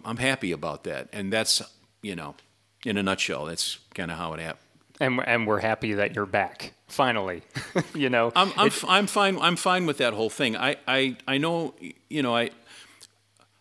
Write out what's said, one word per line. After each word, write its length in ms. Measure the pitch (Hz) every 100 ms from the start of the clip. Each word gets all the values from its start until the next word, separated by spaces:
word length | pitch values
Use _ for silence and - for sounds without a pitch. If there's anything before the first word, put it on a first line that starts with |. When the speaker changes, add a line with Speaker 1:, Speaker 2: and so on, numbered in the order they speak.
Speaker 1:
I'm 140 | 110 113
happy 340 | 131 131 95
about 320 | 78 80 71
that. 240 | 92 71 64
And 220 | 107 98
that's, 300 | 104 - - 214 _ _ _
you 120 | 107
know, 200 | 185 73 - - _ _ _
in 140 | 120 101
a 40 |
nutshell, 440 | 98 95 - 73 76
that's 320 | 85 - - _
kinda 200 | - 85 82
how 180 | 85
it 60 | 80
happened. 260 | 80 - _ _ _ -
Speaker 2:
And, 180 | 131 123 127
and 200 | 117 107
we're 140 | 104
happy 340 | 113 110 110
that 200 | 101 101
you're 120 | 104 101
back, 480 | 101 90 - - - -
finally. 520 | - 135 110 95 87 - 135 -
<laughs> 260 | 185 160
You 160 | 160 135
know, 220 | 123 117 170
Speaker 1:
I'm, 160 | 196
I'm, 120 | - 214
Speaker 2:
it 60 |
Speaker 1:
f-, 100 | - -
I'm 200 | 190 202
fine. 320 | 220 196 185
I'm 180 | 160 175
fine 300 | 190 180 170
with 100 | 143
that 160 | 123
whole 180 | 107 110
thing. 240 | - 135
I, 220 | 107 123 - -
I, 300 | 131 135 123 -
I 120 | 135
know, 360 | 160 170 160 - 87 - -
you 120 | 151
know, 140 | 131 117
I, 140 | 117 - - - - - - _ _ _ _ _